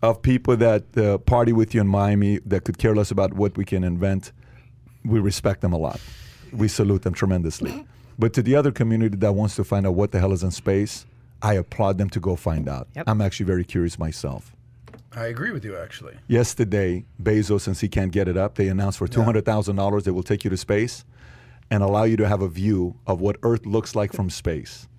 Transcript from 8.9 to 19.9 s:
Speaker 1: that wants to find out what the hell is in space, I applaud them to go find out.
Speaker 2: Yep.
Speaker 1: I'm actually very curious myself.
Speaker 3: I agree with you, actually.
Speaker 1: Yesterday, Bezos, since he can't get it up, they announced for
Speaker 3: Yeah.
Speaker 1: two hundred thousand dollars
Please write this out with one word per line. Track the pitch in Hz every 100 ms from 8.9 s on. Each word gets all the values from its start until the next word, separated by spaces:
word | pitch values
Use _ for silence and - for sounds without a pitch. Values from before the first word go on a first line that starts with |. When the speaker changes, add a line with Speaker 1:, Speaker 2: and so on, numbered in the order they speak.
| 113 113 98
Speaker 1:
that | 104
wants | 101 104 -
to |
find | 98 101 95
out |
what | 90 101
the | 95
hell | 95
is | 95
in | 92
space, | 82 - 98 104 - - - - -
I | 110
applaud | 101 90 - 101 95
them | 98
to | -
go | 90 87
find | - 80 71
out. | 67 - -
Speaker 2:
Yep. | -
Speaker 1:
I'm | 110
actually | 98 - 95
very | 90
curious | 87 95 85 -
myself. | 80 78 71 67 - - - - - - -
Speaker 3:
I | - 117
agree | 120 196
with | 180
you, | 104 92
actually. | 85 - 71 - -
Speaker 1:
Yesterday, | 117 120 - 113 101 95 90 - -
Bezos, | - 107 101 104
since | - 95
he | 104
can't | - 95
get | 90 92
it | 90
up, | 98 -
they | 98
announced | 92 98 98
for | 92
Speaker 3:
Yeah. |
Speaker 1:
two | -
hundred | 113 110 104
thousand | 107 104 101
dollars | 98